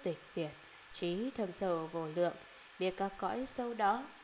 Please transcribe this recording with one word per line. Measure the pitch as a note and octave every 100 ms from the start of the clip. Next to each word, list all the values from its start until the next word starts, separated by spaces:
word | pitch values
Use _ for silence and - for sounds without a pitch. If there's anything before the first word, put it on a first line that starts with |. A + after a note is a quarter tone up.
tịch | F3+ D3+ -
diệt, | F3 D3+ - - - -
trí | - F3 F#3 C4 A#3+
thâm | F#3+
sâu | F3 F#3+ E3 D#3+
vô | E3+ D#3 E3
lượng, | F3 - - - - -
biết | F#3 F#3
các | G3 -
cõi | F#3+ A3+ C4
sâu | - A#3+
đó. | A3 G3+ A#3+ C#4+ -